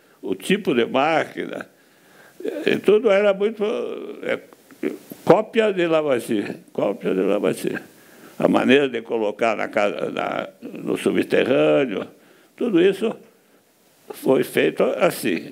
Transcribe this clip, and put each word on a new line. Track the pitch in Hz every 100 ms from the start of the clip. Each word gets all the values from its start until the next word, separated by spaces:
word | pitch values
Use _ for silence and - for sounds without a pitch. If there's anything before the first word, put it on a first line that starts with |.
| _ _
o | -
tipo | 95 - 208 190
de | 123 113
máquina, | 123 151 156 - - - - - _ _ _ _ - - - 320 302
e | 311 -
tudo | - 208 233
era | 196 208
muito, | 190 208 226 208 120 110 - - -
é, | - - - - - - - - - -
cópia | - 175 214 226 214
de | 190 170
Lambati, | 160 151 123 110 107 107 - -
cópia | - 107 101 -
de | 92
Lambati. | 98 98 95 - - - - - - - - -
A | 90
maneira | 101 110 135 139
de | 117
colocar | 113 120 104 - 117
na | 101 98
casa, | 107 104 - -
na, | - 50 - - -
no | - - 58 -
subterrâneo, | 104 92 92 95 92 143 151 151 131 92 - - _ _ _ -
tudo | 240 170
isso | 190 185 220 - - _ _ _ _ _ _ _ -
foi | - 294 131
feito | - - 139 -
assim. | 208 269 185 - 117 82 143